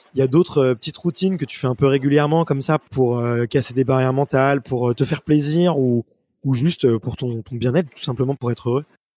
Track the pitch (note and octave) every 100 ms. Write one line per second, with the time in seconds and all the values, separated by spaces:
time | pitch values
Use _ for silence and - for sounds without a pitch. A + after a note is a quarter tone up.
0 | - - C3+ C#3 F3+ D3+ C3 A#2+ - -
1 | F3 - F#3+ F#3 C#3+ - C3 B2+ C#3+ C3+
2 | C3+ D3 D3 D#3+ E3 C3+ C3 D#3 - -
3 | B2 A#2+ A#2+ A#2+ A#2+ C#3 B2 A#2+ C3 C3
4 | C3 C3 C#3+ C3+ C3+ C#3 - B2+ A#2+ A#2+
5 | C3+ D3 - D3+ C#3+ D#3+ F3 D3 C3 A#2+
6 | - _ _ _ C#3 B2+ D#3 - C3 A2+
7 | B2 - B2 A#2 - A#2+ A#2+ C#3 D3+ -
8 | - A#2+ B2+ C#3 A#2+ A#2 A#2+ B2+ D3+ _
9 | _